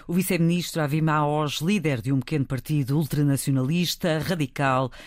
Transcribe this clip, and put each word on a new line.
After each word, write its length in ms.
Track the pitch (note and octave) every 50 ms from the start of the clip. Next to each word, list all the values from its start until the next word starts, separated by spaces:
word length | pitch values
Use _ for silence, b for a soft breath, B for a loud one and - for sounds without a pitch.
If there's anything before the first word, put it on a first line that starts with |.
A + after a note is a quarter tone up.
| B
O 60 | - E3+
vice-ministro 680 | F#3 F3+ - E3 E3+ E3+ E3 E3+ F3 E3+ - - E3
Avi 220 | D3+ C#3 C#3+ D#3+ D#3
Maoz, 520 | D#3+ D3+ D3+ D3+ D3 D3 D3+ D3+ C#3+ -
líder 460 | - D3+ F3 G#3 G#3 C#3+ D#3 C#3 A#2+
de 120 | F#2+ C3 C#3
um 80 | C3+
pequeno 240 | A#2+ - D#3 D3 C3
partido 520 | - C#3 B2+ - - D3+ D3 C#3 A2+ C#3
ultranacionalista, 1200 | D#3 E3 - - D3 D3 C#3+ C#3 C3+ - C#3+ C3+ C3 C3 C3 D#3+ F3 F3 D#3 - - - F3 D#3 D#3
radical, 720 | C#3+ - F#3 E3 D3 B2 - - C#3+ C3+ C3 B2+ C3 A#2+ B B B